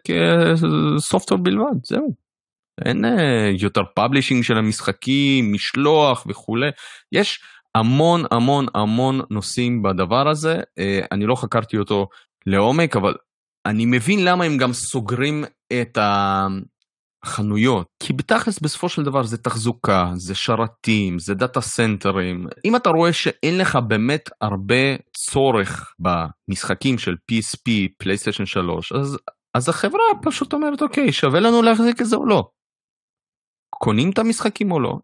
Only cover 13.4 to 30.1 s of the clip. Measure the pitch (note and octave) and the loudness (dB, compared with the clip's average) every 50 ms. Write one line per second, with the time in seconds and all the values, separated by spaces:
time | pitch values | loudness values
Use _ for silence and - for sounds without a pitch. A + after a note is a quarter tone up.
13.4 | _ _ _ _ - G2+ G#2+ A2 A#2 A#2+ B2+ B2 A2 F3 G#3 G3+ F3+ F3+ F3+ F3+ | _ _ _ _ -4 -2 0 0 2 2 2 2 2 2 2 2 2 2 2 2
14.4 | F3 D#3+ D3 B2+ B2+ B2 A#2+ - - - - B2+ G#2+ G2+ B2 A#2+ C#3 D3 D3+ D3+ | 2 0 0 0 0 0 -2 -4 -6 -6 -6 -6 -4 -4 -2 -2 -2 -2 -2 -4
15.4 | D3 - - _ _ - A#2+ B2 A#2 A#2+ - A2 G#2 G2+ G2+ G2+ G2+ G2 G2 F#2+ | -6 -10 -14 _ _ -4 -4 -4 -4 -2 -2 0 0 2 2 2 2 2 0 0
16.4 | G2 G2 F#2+ F#2+ - - _ _ _ _ _ _ _ _ _ _ - - - - | 0 -2 -4 -6 -10 -14 _ _ _ _ _ _ _ _ _ _ -12 -8 -6 -4
17.4 | G#2 G#2 G#2 G#2+ A#2 C3 A#2+ F#2 E2+ - _ _ - - C3+ C3+ - - A3 A3+ | -2 0 2 2 2 2 2 0 -2 -6 _ _ -6 -4 -4 -4 -2 0 0 0
18.4 | - A3+ F#3+ - D3+ D3 - - - - - E3 C#3+ C#3+ C3+ C3+ A#2 A2 A#2 A2+ | 0 -2 -4 -4 -4 -6 -4 -4 -6 -4 -2 -2 -2 0 0 -2 -2 -2 -6 -4
19.4 | - B2 B2 A2 A2 A#2+ A2+ - - G#2+ G2 F#2 F2 F2 F2+ F2+ F2+ F2+ G2 - | -4 -4 -4 -2 -2 -2 -2 -2 0 2 2 2 2 0 -2 -6 -8 -8 -6 -4
20.4 | - - A2+ A2+ A2+ A2 - _ - A2+ G#2+ G#2 G2+ F#2 F2 E2+ - G2+ G2+ F#2+ | -2 -2 0 0 -2 -4 -6 _ 0 0 2 2 2 0 -2 -4 -4 -6 -2 -2
21.4 | B2+ B2+ - B2+ - - - - A2+ A2 G#2 G2 - G2 F#2 F#2+ F2+ F2+ F2+ F2+ | -2 -2 -2 -4 -4 -2 -2 0 0 0 0 0 -2 -2 0 0 -2 -2 -4 -6
22.4 | F2+ - - - - G#3 A#3+ B3 - F#3 D#3+ D#3+ E3 F3 D#3+ - - D#3 - - | -8 -10 -10 -4 0 0 0 2 2 2 4 4 2 2 0 0 -2 -4 -4 -2
23.4 | B2 D#3+ F3 F#3 F#3 F3+ - B2+ A#2+ G#2+ A2 G#2+ A2+ C3+ D3+ D3+ - - - - | -2 -2 0 0 0 0 0 0 0 2 0 0 2 0 -2 -2 -6 -12 -8 -6
24.4 | A2 G#2 G2+ F#2+ G2 G2 A#2+ B2+ C3+ C#3 C3 - - _ - - - - - C#3 | -4 -4 -4 -4 -2 0 2 2 2 0 -2 -4 -10 _ -12 -10 -8 -4 0 2
25.4 | C3+ C3 A#2 G#2 F#2+ - - - - - - - E2 F2+ F2 E2 E2 D2+ - _ | 2 4 2 2 0 -2 -6 -10 -14 -16 -12 -4 -2 -2 0 0 -2 -6 -10 _
26.4 | _ G2 F#2+ - - - F#2 - - C3+ B2 G#2+ - F#2+ F2 - - - A#2 A2 | _ -8 -8 -6 -4 -4 -4 -2 0 -2 -2 -2 -2 -6 -6 -6 -4 -2 -2 -2
27.4 | G#2+ - - - _ A#2+ A2+ G#2 F#2+ - - - - F#2+ G2 - - G#2+ - - | -2 -4 -8 -6 _ -2 0 0 0 -2 -6 -6 -4 -2 -2 -2 -2 -4 -4 -4
28.4 | G2 - - F#2+ F2+ E2+ E2 E2 - - - C3+ C#3 C#3 C#3+ - - - - _ | -6 -4 -4 -2 -2 -2 -4 -4 -6 -4 -4 -4 -4 -4 -8 -10 -12 -16 -20 _
29.4 | _ _ - B2 B2+ E3+ E3 - - - E4+ G#4+ A#4 A4 | _ _ -4 -2 -2 -2 -2 -2 -2 -2 0 2 2 2